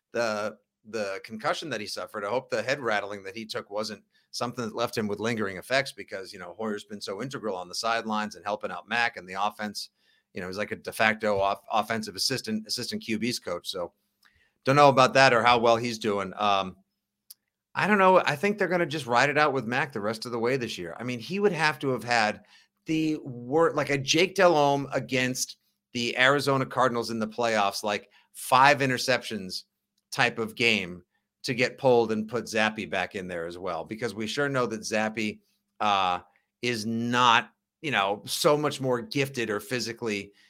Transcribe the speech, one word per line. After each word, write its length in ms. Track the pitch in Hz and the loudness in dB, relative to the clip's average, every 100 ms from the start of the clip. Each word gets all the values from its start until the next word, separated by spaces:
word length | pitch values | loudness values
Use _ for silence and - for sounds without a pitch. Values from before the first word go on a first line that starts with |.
| _ | _
the, 460 | 113 117 107 107 107 _ _ 113 | -4 -2 -2 -6 -10 _ _ -12
the 320 | 110 101 95 | -8 -6 -8
concussion 460 | - 110 143 180 170 | -12 -8 -6 -4 -6
that 100 | 113 | -8
he 60 | 101 | -8
suffered, 360 | - 90 110 | -10 -10 -8
I 60 | 101 | -4
hope 200 | 123 131 | -4 -4
the 120 | 117 | -4
head 180 | 113 139 | -2 -2
rattling 440 | 117 104 98 101 | -2 -2 -4 -10
that 120 | 95 104 | -12 -12
he 100 | 110 | -10
took 260 | 120 - | -10 -8
wasn't 320 | 101 110 101 _ _ _ | -6 -6 -10 _ _ _
something 320 | - 123 123 | -8 -8 -6
that 120 | 113 113 | -6 -4
left 220 | 120 - | -4 -2
him 100 | 107 | -4
with 120 | 101 | -2
lingering 380 | 113 113 101 92 | -4 -2 -4 -6
effects 360 | - 131 135 | -4 -2 -2
because, 380 | - 95 98 92 | -8 -12 -12 -12
you 60 | 101 | -14
know, 160 | 87 87 | -14 -8
Hoyer's 280 | 110 104 - | -6 -6 -10
been 160 | 107 | -14
so 220 | 110 98 | -10 -10
integral 340 | 135 135 104 90 | -8 -8 -6 -6
on 100 | 87 | -8
the 80 | 87 | -6
sidelines 600 | 113 117 110 107 104 90 | -2 -2 -2 -4 -4 -8
and 100 | 98 | -8
helping 260 | 104 98 | -6 -6
out 160 | 90 95 | -10 -6
Mac 300 | 117 117 - | -2 -2 -4
and 100 | 90 | -10
the 160 | 95 | -4
offense. 460 | 104 - 107 101 - _ _ _ _ | -4 -4 -8 -8 -14 _ _ _ _
You 80 | - | -10
know, 60 | 92 | -8
he's 100 | 95 | -6
like 140 | 104 | -8
a 60 | 87 | -8
de 140 | - | -8
facto 480 | - 110 110 107 101 | 0 2 2 0 0
off-, 260 | 98 101 - | 0 -2 -2
offensive 440 | 110 107 113 107 92 | -2 -2 -4 -6 -4
assistant, 500 | - 127 - 107 110 | -4 -4 -4 -8 -6
assistant 380 | - 117 107 | -8 -6 -8
Q 160 | 110 107 | -6 -4
B's 180 | 117 117 | -4 -6
coach. 320 | - 87 - | -6 -8 -8
So 220 | 95 85 _ _ _ _ _ _ _ - | -8 -10 _ _ _ _ _ _ _ 2
don't 100 | 143 | 8
know 140 | 143 | 8
about 240 | 127 127 | 10 8
that 180 | 135 135 | 8 8
or 120 | 117 | 8
how 160 | 120 123 | 6 6
well 160 | 117 113 | 6 4
he's 240 | 120 110 | 2 -4
doing. 340 | 110 101 95 - | -2 -2 -2 -2
Um, 400 | 104 98 92 90 _ _ _ _ _ - _ _ _ - | 2 2 0 -8 _ _ _ _ _ -20 _ _ _ -2
I 100 | 170 | 2
don't 140 | 208 | 6
know. 180 | 185 185 - | 6 6 4
I 100 | 143 | 0
think 220 | 202 208 | 0 0
they're 100 | 185 | 0
gonna 180 | 175 165 | 0 0
just 200 | 151 117 | -4 0
ride 240 | 120 143 | 4 4
it 80 | 143 | 4
out 160 | 151 | 2
with 120 | 131 110 | 0 -2
Mac 280 | 127 151 | -2 -4
the 80 | 117 | -4
rest 240 | 101 113 123 | -4 -4 -6
of 60 | |
the 80 | 117 | -2
way 180 | 117 135 | 0 0
this 200 | 113 - | -4 -6
year. 180 | 85 - | -10 -8
I 40 | |
mean, 160 | 120 120 | -8 -8
he 200 | 113 190 | -6 0
would 120 | 202 | 0
have 280 | 160 156 147 | 2 0 0
to 100 | 139 | -2
have 140 | 123 | -2
had 380 | 113 120 107 95 _ _ _ _ - | 0 2 2 0 _ _ _ _ -4
the 320 | 160 156 151 | -2 -2 -4
wor-, 500 | 139 120 123 151 165 | -6 -12 -2 2 4
like, 160 | 139 139 | 2 0
a 80 | 143 | 0
Jake 380 | 135 160 185 185 | 0 2 2 4
Delhomme 520 | 180 156 143 143 135 | 6 6 4 2 0
against 640 | 147 127 131 127 127 - - _ _ _ | -6 -2 -2 0 -2 -6 -10 _ _ _
the 240 | 123 120 - | -4 -2 4
Arizona 480 | 131 143 127 135 131 | 4 4 4 0 0
Cardinals 440 | 131 127 120 110 | 2 2 2 -4
in 80 | 117 | -4
the 100 | 107 | -4
playoffs, 560 | 110 117 110 101 - | -2 0 2 2 0
like, 260 | 107 104 - _ _ | -4 -4 -6 _ _
five 460 | - - 127 139 139 | -12 4 8 8 8
interceptions 840 | 135 123 - 120 - 107 92 - - _ _ _ - | 2 0 0 0 -2 -10 -8 -12 -16 _ _ _ -8
type 260 | - 123 113 | 0 0 0
of 180 | 110 - | -6 0
game 460 | 117 107 87 87 - _ _ _ | 2 2 -2 -10 -18 _ _ _
to 100 | - | -6
get 260 | 117 123 - | -2 -2 2
pulled 320 | 131 120 110 | 4 6 4
and 160 | 110 107 | 0 -2
put 180 | 120 107 | -6 -4
Zappe 440 | 110 110 110 90 | 0 0 0 -4
back 260 | 95 92 101 | -4 -4 -6
in 120 | 90 | -8
there 200 | 87 85 | -6 -8
as 100 | 87 | -8
well, 260 | 92 82 | -8 -6
because 300 | 80 110 120 | -8 -8 -8
we 140 | 104 110 | -6 -6
sure 220 | 143 143 | -4 -2
know 160 | 135 120 | -2 -2
that 140 | 110 | -4
Zappe, 580 | - 110 110 113 107 104 _ _ _ - | -4 -2 -2 -2 -6 -6 _ _ _ -4
uh, 400 | 107 98 92 90 - _ _ _ | 0 2 2 -2 -6 _ _ _
is 240 | 120 117 107 | -4 -4 -4
not, 640 | 113 120 123 123 117 113 _ _ _ | -4 0 4 6 6 4 _ _ _
you 100 | 156 | -4
know, 300 | 113 98 104 98 | 0 0 -2 -6
so 300 | - 160 147 | 0 2 4
much 260 | 147 139 | 2 -2
more 200 | 131 120 | -2 -2
gifted 480 | 110 139 135 131 110 | -2 -2 -2 -2 -2
or 100 | 104 | -4
physically 720 | - 127 110 117 117 101 98 _ | -4 -6 -6 -6 -4 -4 -6 _